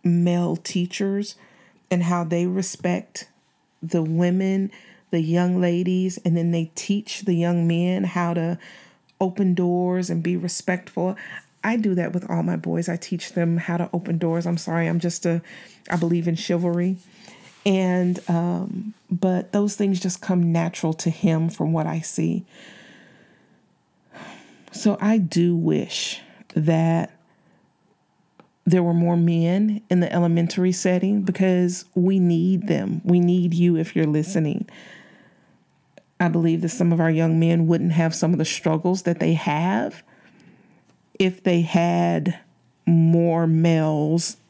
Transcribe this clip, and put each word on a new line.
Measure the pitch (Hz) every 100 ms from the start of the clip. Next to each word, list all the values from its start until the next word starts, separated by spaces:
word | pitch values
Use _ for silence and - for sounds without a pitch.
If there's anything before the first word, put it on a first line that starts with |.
male | 180 175 175 175 170 170
teachers | - 185 180 - 196 196 208 - - _ _ _ _
and | 180
how | 175 175
they | 170 170 180
respect | 185 180 - 180 180 - - - _ _ _ _ _
the | 165 170
women, | 160 160 175 185 190 190 196 - - - _
the | 175
young | 160 170 180 180
ladies, | 180 170 180 185 185 180
and | 170
then | 170 170
they | 170 160
teach | - - 202 208 - 196
the |
young | 170 170 175 170
men | 165 175 185
how | 190 180 170
to | 170 165 170 - - - _ _ _
open | 190 185 190
doors | 180 180 175 180 180 180
and | 170
be | 165
respectful. | 180 170 - - 180 - - 180 202 - - - _
I | 208 233
do | 214 180
that | 165
with | 175 -
all | 170
my | 170 170
boys. | 165 165 170
I | 170
teach | - 175 -
them | - 170 170
how | 165 170
to | 170
open | 175 175 170
doors. | 170 165 170
I'm | 170
sorry, | - 165 165
I'm | 170
just | 170 - 170
a, | 170 - - - - -
I | 175
believe | 170 175 170
in | 165
chivalry. | - 175 175 170 180 190 - - - - - -
And, | 202 190 185 180 180 180 -
um, | 170 175 175 185 185 214 - _
but | 175 185 180 180
those | 208 208 -
things | 202 185
just | 185 180
come | - 180 170
natural | 165 165 - 160
to | 160 170
him | 160 202 160 165
from | - 160
what | 165 156
I | 160
see. | 160 - 165 180 180 - - - - - - - _ _ _ _ _ _ _ _ _ - - - - - -
So | - 214 -
I | 208 220
do | 170 170 175
wish | 170 160 156 - - - - - - - -
that | 156 165 165 165 - _ _ _ _ _ _ _ _ _ _ _ _ _ _ _
there | - 180
were | 170
more | 170 170 170
men | 170 165 165 185 214 208 -
in | 180
the | 175
elementary | 175 170 170 170 - 180
setting | 185 185 180 190 208
because | 185 180 190 180 180 175 -
we | - 180 196
need | 175 165 180 190 202
them. | - 196 165
We | - 175
need | 175 180 175
you | 170 175 165
if | 165
you're | 170 156
listening. | 151 165 170 156 - 220 - - - - - - _ _ _ _ _ _ - _ _
I | 175
believe | 165 165 165
that | 170
some | - 175
of | 165
our | 165
young | 160 165 160
men | 165 170 165
wouldn't | 170 175
have | 160 165
some | 160 165
of | 175
the |
struggles | 160 - 170 160 180 185
that | 175 165
they | 165
have | 165 - 151 170 208 262 - - _ _ _ - _ _ _ _ _ _ -
if | 185 185
they | - 175
had | 165 175 170 175 170 165 156 - _ _ _ _ -
more | 170 165 170 170 165 165
males | 160 165 160 156 156 151 165 - - _